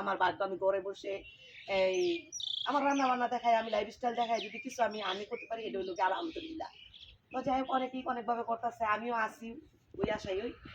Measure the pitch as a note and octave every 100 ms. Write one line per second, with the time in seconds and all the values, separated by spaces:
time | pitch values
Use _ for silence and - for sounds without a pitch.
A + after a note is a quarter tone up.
0 | G3 F3+ F3+ - G3 F3+ F#3+ G3 F#3+ G3
1 | G3+ G3 - - - - - G3 F#3 F#3
2 | F4 E4+ D4+ - - - - C#4+ C#4 C#4
3 | C4 B3 A#3 A#3+ A#3 A3+ A3+ G#3 G#3+ -
4 | A#3+ A#3 A#3 A3+ G3+ A3 C4 B3+ A3 G#3+
5 | G3 F#3+ G#3 A#3+ - A3+ G#3+ F#3+ F#3+ F3+
6 | F#3 F3 E3+ - - D#3+ - - - -
7 | - - _ B3+ C4 C4 C4 C4 B3+ B3+
8 | B3+ A#3+ A3 A#3 A3+ A3+ A#3 - A3 G#3+
9 | A#3 A#3 A3+ - A3+ C4+ - _ _ -
10 | G3+ G#3+ G3+ F#3+ A#3+ - -